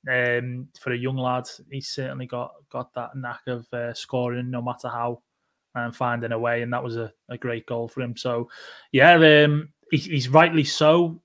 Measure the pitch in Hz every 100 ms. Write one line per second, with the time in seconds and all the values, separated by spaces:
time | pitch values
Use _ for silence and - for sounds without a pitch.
0 | 135 127 123 120 123 123 131 _ - 120
1 | 127 131 127 127 123 - _ 139 - -
2 | 131 135 127 123 120 _ _ 127 123 127
3 | 117 135 127 117 - 120 113 123 120 117
4 | - 127 123 120 123 123 120 120 123 117
5 | 120 117 _ _ _ _ _ 123 120 117
6 | 123 117 117 113 117 120 120 123 127 117
7 | 113 _ _ 120 127 117 - 120 117 -
8 | 123 113 127 120 120 - - - _ 143
9 | 151 170 160 151 147 147 156 _ _ 151
10 | 190 151 123 151 170 160 143 - 151 170
11 | 170 165